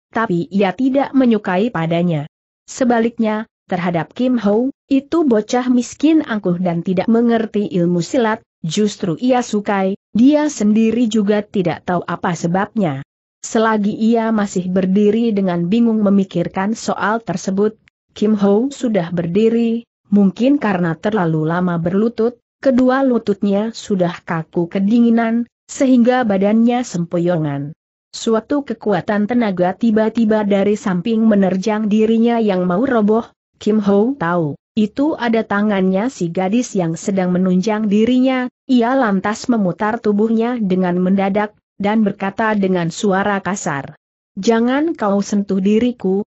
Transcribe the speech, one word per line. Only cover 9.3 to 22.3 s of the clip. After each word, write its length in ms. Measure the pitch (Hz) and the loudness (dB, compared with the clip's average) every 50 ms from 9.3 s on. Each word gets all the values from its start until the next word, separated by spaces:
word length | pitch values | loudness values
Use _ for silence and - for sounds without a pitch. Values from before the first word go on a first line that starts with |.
| 262 247 | 2 0
sukai, 560 | 240 - - 208 202 220 202 196 190 190 202 - _ _ - | 0 -2 -4 -4 -2 -2 -2 0 0 -2 -4 -6 _ _ 2
dia 320 | 208 240 269 302 294 302 | 4 4 6 4 4 2
sendiri 640 | 294 - - 214 208 214 220 226 220 226 233 247 220 | 0 -2 0 0 2 4 4 2 2 2 0 0 2
juga 320 | 220 226 202 196 214 208 | 2 0 2 2 0 0
tidak 400 | 208 - - 208 175 170 147 - | -2 -4 -2 -2 -2 -2 -2 -4
tahu 240 | - - 180 170 - | -4 -4 -4 -4 -2
apa 320 | - 175 - - 196 170 - | -4 -8 -4 -4 -4 -4 -2
sebabnya. 640 | - 170 175 190 202 214 - 220 196 156 135 135 - _ _ _ _ _ _ _ | -2 -2 0 -2 -2 -2 -2 -2 -2 -2 -4 -6 -10 _ _ _ _ _ _ _
Selagi 560 | - - - 226 220 220 220 214 202 208 - | -10 -4 -2 0 2 2 0 0 -2 -2 -2
ia 320 | - 220 220 233 226 220 226 226 | 0 0 2 2 2 0 0 0
masih 320 | 208 202 196 - 190 180 185 | -2 -2 -2 -4 -4 -4 -2
berdiri 640 | 180 190 185 185 185 208 208 208 208 226 240 233 | -2 -2 0 2 2 2 2 2 2 2 0 0
dengan 320 | 208 196 196 185 175 175 175 170 | 0 0 0 0 -2 -2 -2 0
bingung 340 | 208 233 233 233 220 220 208 | 2 2 2 2 2 2 2
memikirkan 720 | 196 202 196 190 - - 170 170 170 - 190 190 208 226 | 2 2 2 0 0 -2 -4 -4 -4 -4 -4 -4 -4 -4
soal 480 | - - - 190 - - 202 220 233 226 | -6 -4 -6 -4 -2 -2 -2 -2 -4 -4
tersebut, 540 | - 165 190 - 202 190 196 208 214 214 _ _ _ _ _ _ _ | -6 -6 -6 -4 -4 -2 0 0 -2 -2 _ _ _ _ _ _ _
Kim 240 | - - 208 214 214 | -6 -2 0 0 2
Ho 320 | 202 202 202 202 214 254 277 | 2 4 4 4 2 2 -2
sudah 460 | 277 - 254 247 214 185 165 170 170 | -4 -4 -4 0 0 0 -2 -2 -4
berdiri, 720 | 175 170 170 170 202 220 226 233 233 233 226 226 233 233 _ _ _ _ - | -4 -4 -2 0 2 2 2 2 2 0 0 -2 -4 -6 _ _ _ _ 0
mungkin 480 | 202 202 202 190 175 - 226 269 285 285 | 2 4 4 2 2 2 2 2 2 2
karena 320 | - 208 190 175 175 165 | 0 0 0 0 0 -2
terlalu 560 | 160 160 - - 214 214 175 165 160 156 156 156 | -2 -2 -4 -2 -2 0 0 0 0 0 0 -2
lama 320 | 170 180 180 180 170 170 | -2 -2 -2 -2 -2 -2
berlutut, 560 | 165 175 190 196 220 233 233 - 220 240 | -2 -2 0 0 0 0 0 -2 -2 -2